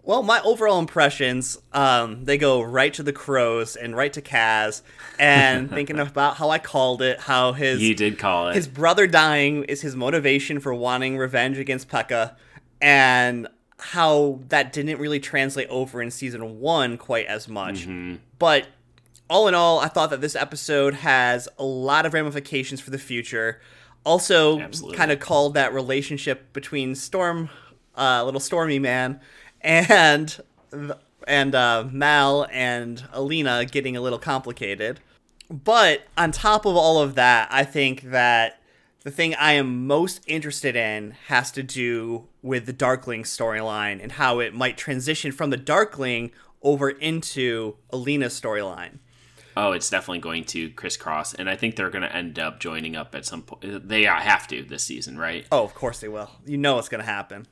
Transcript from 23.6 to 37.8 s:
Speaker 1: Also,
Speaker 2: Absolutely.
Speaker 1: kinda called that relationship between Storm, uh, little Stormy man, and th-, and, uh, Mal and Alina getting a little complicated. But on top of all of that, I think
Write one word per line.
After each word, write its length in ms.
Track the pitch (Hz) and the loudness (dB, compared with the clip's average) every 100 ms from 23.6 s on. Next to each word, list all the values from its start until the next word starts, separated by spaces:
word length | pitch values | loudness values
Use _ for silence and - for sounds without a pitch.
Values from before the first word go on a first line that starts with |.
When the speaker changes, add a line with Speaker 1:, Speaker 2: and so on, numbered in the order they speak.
| - - - _ 151 | -16 -20 -20 _ 0
Speaker 1:
Also, 540 | 175 - 175 156 156 | 2 6 6 6 2
Speaker 2:
Absolutely. 380 | 151 - - - | -4 -12 -10 -2
Speaker 1:
kinda 200 | 156 143 | 0 0
called 380 | - 156 143 147 | 2 2 2 2
that 180 | 131 | 0
relationship 800 | 127 127 135 139 143 - 131 - | -2 -2 -2 -2 -6 -4 -6 -8
between 400 | - 139 143 131 | -14 -8 -6 -6
Storm, 560 | 135 - 190 175 170 160 - - _ _ - | -6 -6 -2 -2 -2 -8 -12 -20 _ _ -2
uh, 260 | 131 123 | 2 2
little 160 | 120 135 | 0 -4
Stormy 380 | 139 175 160 139 | -2 -2 0 0
man, 420 | 135 127 127 135 - - - _ | 0 0 -2 -6 -16 -20 -20 _
and 760 | 156 165 170 202 160 147 156 - - _ _ | 2 4 6 8 8 6 0 -10 -18 _ _
th-, 200 | 147 147 - _ _ - | -14 -12 -12 _ _ -2
and, 280 | 143 135 131 | 0 2 2
uh, 300 | 120 117 120 | 2 2 -2
Mal 560 | 135 147 147 139 143 - | -2 4 4 4 2 0
and 520 | 127 127 120 117 120 127 | -2 -2 -2 -6 -12 -12
Alina 540 | 127 139 160 139 120 127 | -8 -4 -2 0 0 0
getting 320 | 139 131 123 | -4 -4 -4
a 40 | |
little 180 | 127 117 | -4 -4
complicated. 800 | - 135 123 120 104 98 107 - _ _ _ _ - | -4 -4 -4 -10 -8 -4 -6 -6 _ _ _ _ -16
But 540 | 156 - 226 196 147 - - | -6 2 6 6 4 -2 -2
on 160 | 170 | 0
top 340 | - 214 214 208 | 2 2 2 4
of 80 | 175 | 4
all 260 | 160 160 | 6 4
of 140 | 143 127 | 2 4
that, 320 | 123 120 110 | 6 6 4
I 120 | 131 | 0
think 400 | 139 151 | 0 0